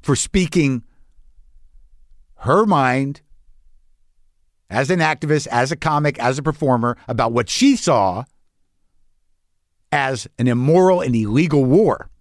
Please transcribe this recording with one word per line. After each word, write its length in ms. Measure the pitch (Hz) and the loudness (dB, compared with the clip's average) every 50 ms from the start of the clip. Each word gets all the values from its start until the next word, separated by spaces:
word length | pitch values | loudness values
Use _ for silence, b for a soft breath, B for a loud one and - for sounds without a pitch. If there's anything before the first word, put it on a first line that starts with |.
For 140 | _ - 143 | _ -2 -2
speaking 680 | - - - - 196 180 156 - 180 151 139 131 120 - - _ _ - _ _ - - - _ - - - _ - - - _ - - _ - - - _ - - - _ - _ | -2 -2 -2 0 0 0 2 0 0 0 0 -2 -4 -8 -12 _ _ -20 _ _ -20 -20 -20 _ -20 -20 -20 _ -20 -20 -20 _ -20 -20 _ -20 -20 -20 _ -20 -20 -20 _ -20 _
her 260 | - 123 143 196 226 | -2 0 2 2 2
mind 560 | 214 190 147 135 127 127 135 135 139 143 - _ _ - - _ - - - _ - - - _ _ _ _ _ _ _ _ _ _ _ _ _ _ _ _ _ _ | 2 2 2 2 0 0 -2 -4 -4 -8 -12 _ _ -20 -20 _ -20 -20 -20 _ -20 -20 -20 _ _ _ _ _ _ _ _ _ _ _ _ _ _ _ _ _ _
as 200 | 95 113 139 139 | -4 -2 0 0
an 100 | 185 175 | 0 0
activist, 480 | 160 156 156 - - 147 151 151 - | 0 0 -2 -2 -2 0 0 0 0
as 240 | - 120 120 127 139 | -2 0 0 0 0
a 60 | 170 | -4
comic, 420 | 165 - 165 151 147 147 147 143 - | -4 -2 -2 0 0 0 -2 -2 0
as 180 | 117 123 131 | -2 -2 -2
a 60 | 143 135 | -2 -4
performer, 540 | 156 151 - 156 135 127 117 113 120 120 b b | -4 -4 -2 0 0 0 2 0 -2 -4 b b
about 240 | b 123 113 120 117 | b -4 -2 -2 0
what 160 | 117 120 117 | 0 -2 -2
she 300 | - - - 254 277 277 | -2 -2 2 2 2 2
saw 480 | - - - 143 113 98 95 90 101 131 _ _ _ _ _ _ _ _ _ _ _ _ _ _ _ _ _ _ _ _ _ _ _ _ _ _ _ _ _ _ _ _ _ - | 2 2 0 2 2 2 0 -2 -4 -10 _ _ _ _ _ _ _ _ _ _ _ _ _ _ _ _ _ _ _ _ _ _ _ _ _ _ _ _ _ _ _ _ _ -4
as 340 | 143 139 131 135 120 - - _ - | -4 -2 -2 -4 -6 -10 -14 _ -2
an 80 | 120 | -2
immoral 520 | 127 120 123 127 139 160 180 185 185 185 180 | 0 0 0 2 2 4 4 4 4 2 2
and 160 | 175 135 120 | 0 -2 -2
illegal 480 | 113 110 101 107 135 175 165 147 143 135 | -2 -2 0 0 0 0 2 2 2 2
war. 460 | 127 135 190 220 165 110 - - - - _ | 4 4 4 4 2 0 -2 -6 -18 -20 _